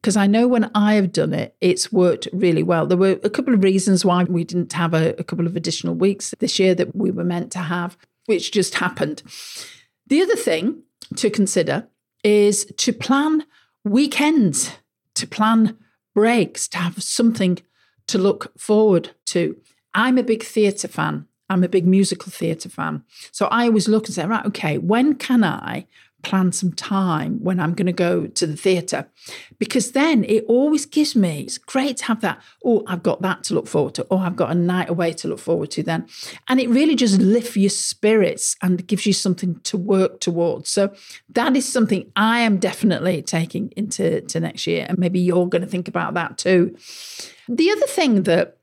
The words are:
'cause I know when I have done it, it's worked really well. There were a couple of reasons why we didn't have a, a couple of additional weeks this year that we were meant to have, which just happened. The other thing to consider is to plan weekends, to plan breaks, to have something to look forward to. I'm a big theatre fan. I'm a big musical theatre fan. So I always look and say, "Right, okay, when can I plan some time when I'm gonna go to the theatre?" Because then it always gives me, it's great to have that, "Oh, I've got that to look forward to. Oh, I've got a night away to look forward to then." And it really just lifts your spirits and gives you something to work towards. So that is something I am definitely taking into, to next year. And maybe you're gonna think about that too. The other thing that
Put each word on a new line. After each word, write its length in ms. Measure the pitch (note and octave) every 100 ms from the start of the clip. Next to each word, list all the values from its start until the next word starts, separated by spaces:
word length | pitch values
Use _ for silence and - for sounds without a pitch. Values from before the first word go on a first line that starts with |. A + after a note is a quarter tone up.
'cause 140 | - G3+
I 100 | G3
know 220 | G#3+ A#3+
when 220 | B3 A3
I 200 | G#3 G#3
have 180 | G#3+ F#3
done 200 | E3 D#3
it, 220 | D3+ - _
it's 320 | F3 F3+ -
worked 340 | G3+ F3+ D3+ -
really 320 | F3+ F3+ D#3+
well. 200 | E3 E3+
There 140 | D#3 F3+
were 220 | F#3+ F#3
a 80 | G#3
couple 240 | G#3 C4+
of 80 | A3+
reasons 420 | F#3+ F#3+ F#3+ F#3
why 200 | F#3+ F3
we 180 | F3 F3
didn't 300 | E3+ F3 E3+
have 200 | E3 E3+
a, 220 | D#3+ D#3+ -
a 60 |
couple 220 | - E3+ E3+
of 80 |
additional 400 | E3+ E3 D#3+ F3
weeks 400 | E3+ F#3+ G3 - -
this 180 | A3+ -
year 160 | F#3
that 220 | F3+ - F#3+
we 160 | F#3+
were 120 | F#3
meant 280 | F3 F3 -
to 80 | F#3
have, 360 | E3 F3 F3 - _ _ -
which 240 | F#3+ -
just 240 | G#3 F3+
happened. 480 | - F3+ - D3 D3+ - - - - - - _ _ _
The 140 | C#4+
other 160 | F#4 A4+
thing 460 | - D#3+ G3 - _ _ - -
to 140 | A3
consider 580 | G#3 F#3+ - D#3 C#3 - _ _ _
is 440 | G#3 G#3 G#3 G#3 - -
to 160 | -
plan 520 | A#3 - C4+ D4+ D#4 - _ _ _
weekends, 880 | G#3 G#3+ D4 A#3+ D4 D#4+ G3 C3+ - - _ _ _
to 120 | - -
plan 520 | - G#3+ A3+ A3 - _ _ _
breaks, 540 | - A3 A#3+ F3+ - -
to 100 | F3
have 240 | F3 F3+
something 580 | - - A#3 A3+ F#3 F3 _ _ _ _ -
to 100 | G3
look 340 | F#3+ - - _
forward 540 | - G#3+ A3 F3 - _ -
to. 300 | - C#3 - _ _ _
I'm 240 | G3 B3 B3+
a 40 |
big 200 | B3 A3+
theatre 460 | - - G#3 G3 -
fan. 380 | - D#3 D3 D3 _ _
I'm 160 | F#3
a 40 | F3+
big 180 | F#3 F3
musical 440 | F#3+ G3 - -
theatre 380 | - E3 D#3+ F3+
fan. 360 | - D#3+ D3+ _ - -
So 160 | - G#3
I 200 | A#3 A#3+
always 220 | A3 G3
look 180 | G#3+ A3
and 80 |
say, 120 | - E3
"Right, 180 | A3 -
okay, 300 | - D#3+ D3
when 380 | E3 A3+ C#4
can 280 | D4 - B3
I 440 | F#3+ - - - - _ _ _
plan 300 | - F#3+ F#3
some 200 | - F3+
time 680 | - - G3 F#3 D#3 D#3+ -
when 160 | F3 F#3
I'm 140 | D#3
gonna 180 | E3+ F3+
go 340 | F3 F3 F3 D3+
to 200 | - D#3+
the 100 | D3+
theatre?" 500 | G3 F3+ - - C3+ _ - - - _
Because 340 | G#3 C4 -
then 320 | C4+ D#4 C#4
it 180 | F#3 A3 A3
always 380 | A#3+ C#4+ D4 -
gives 280 | - D4
me, 280 | B3 F#3 D3
it's 160 | - -
great 400 | - C4 C#4 A#3+
to 60 | -
have 160 | A3+
that, 180 | G3 - - _
"Oh, 180 | F4+ A3 -
I've 160 | F3+
got 180 | F#3+ -
that 240 | F#3 F3
to 100 | -
look 120 | - -
forward 240 | E3 C#3+
to. 120 | - -
Oh, 60 | F#3+
I've 200 | F#3 F#3
got 140 | B2
a 20 |
night 340 | F3 F3 F3+ -
away 240 | E3+ E3+
to 160 | D#3+ D#3+
look 100 | -
forward 320 | - E3+ D3+
to 100 | -
then." 240 | D#3+ E3 - - - - -
And 100 | C4
it 100 | A#3+
really 240 | A#3+ D4+
just 260 | D4 A#3+ G3
lifts 380 | F#3 A#3 A#3 G3+
your 100 | G3
spirits 880 | - - - G#3+ A3 F#3+ - - -
and 240 | F3+ F3+ F3+
gives 180 | G3
you 80 | G#3
something 480 | F#3+ G3 F3+ F#3 E3
to 120 | - G3
work 440 | G3 F#3+ F#3+ -
towards. 500 | - E3+ E3+ - -
So 220 | - G3 G3+ - - _
that 260 | - A#3 C4
is 100 | -
something 400 | B3+ A3 F#3+ - -
I 240 | G#3+ A#3
am 160 | A3+ G3
definitely 640 | F3+ - G3+ F3 F3 E3+
taking 500 | - E3 E3 F#3 F#3+ -
into, 460 | G#3 - E3+ D#3+
to 180 | - E3
next 260 | E3 - -
year. 200 | E3+ -
And 80 | F3+
maybe 220 | F3+ F#3
you're 260 | F3+ F3 F3
gonna 200 | F3+ F3
think 220 | F3+ F3
about 260 | F3 E3+
that 240 | F3 E3 -
too. 360 | F#3 F#3 F3 - - - - - - - -
The 200 | A#3 E4
other 160 | G#4 C#5
thing 360 | - D4+ G#3
that 340 | F3 E3+ F3 _